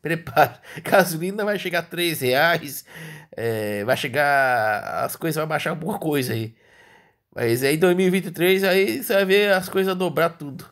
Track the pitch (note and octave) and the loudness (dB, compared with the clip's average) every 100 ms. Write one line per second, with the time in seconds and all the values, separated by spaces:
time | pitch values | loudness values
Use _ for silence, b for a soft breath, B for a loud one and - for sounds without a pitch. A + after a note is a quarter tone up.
0 | D#3 E3 - C3+ C3+ - B B - G3+ | -4 -6 -2 2 2 0 B B 2 4
1 | F3 D#3+ F3+ G#3 G#3 G#3 F#3 F3 E3 E3+ | 4 0 -6 -4 -2 -2 -2 -4 -4 -2
2 | E3+ D3+ B2+ B2+ D#3+ E3 D3 - - B | -2 0 0 4 4 2 -4 -14 -16 B
3 | D#3+ D#3 B - A#2 A2 G#2 G#2 G#2+ C3 | -18 -18 B -6 -4 -2 -2 -2 0 0
4 | C#3+ C#3 C#3+ C#3 C3 B2 G#2+ G#2+ - E2+ | 0 0 2 4 4 2 2 0 -4 -4
5 | A#2+ - E3 D#3 D#3 D#3 D#3 D#3 D#3+ A3 | -4 -4 -4 -4 -4 -4 -4 -4 -6 -4
6 | D#3 D3 B2 A2+ A2 - b b b b | -2 -2 -2 -4 -6 -10 b b b b
7 | b b _ - A#2 A#2 C3+ D#3 F3+ F3+ | b b _ -4 0 2 2 2 4 4
8 | F#3 F#3+ F3 D#3 F3 F#3+ F#3+ F#3+ G3 A3+ | 4 2 -2 -2 2 2 2 2 2 -2
9 | A3+ G3 G3 G3 G#3 F#3+ F#3 F#3+ F#3+ F#3 | 0 0 4 4 4 2 0 -2 0 0
10 | F3+ D3 E3 E3 D3 C3 - | -2 0 0 -2 -14 -14 -18